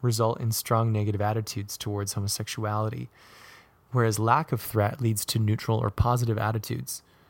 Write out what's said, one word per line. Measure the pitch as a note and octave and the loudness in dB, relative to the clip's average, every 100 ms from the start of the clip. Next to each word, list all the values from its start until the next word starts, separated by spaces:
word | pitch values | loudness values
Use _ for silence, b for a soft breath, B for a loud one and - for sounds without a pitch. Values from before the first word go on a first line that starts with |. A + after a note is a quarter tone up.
result | B2 A2+ A2+ A#2+ | 0 2 2 0
in | A2+ | -2
strong | A2 - A2+ A2+ | -2 2 2 2
negative | G#2+ G#2 G2+ | 2 0 0
attitudes | G#2 A2 G#2+ G#2+ G2+ - | 0 -2 -4 -8 -8 -8
towards | A2 G2+ G2+ | -6 -4 -4
homosexuality, | - G2+ - A2 - G#2+ G#2+ A2 A#2+ B2 B B B B B B B _ | -4 -4 -4 -6 -4 -2 0 -2 -4 -10 B B B B B B B _
whereas | B2+ A2+ G#2 | 2 2 4
lack | A2 C3+ D#3+ | 4 4 2
of | A#2 | -4
threat | - A2+ G2+ - | 0 2 2 2
leads | A#2 A2 - | 0 0 -2
to | A#2 | 0
neutral | G#2+ G#2+ - A2 | 2 0 0 0
or | G#2+ | 0
positive | - A#2+ B2 A#2 A2 | 2 2 2 2 0
attitudes. | G#2+ A2+ - A#2+ C3 - _ b | 0 -2 -4 -8 -8 -12 _ b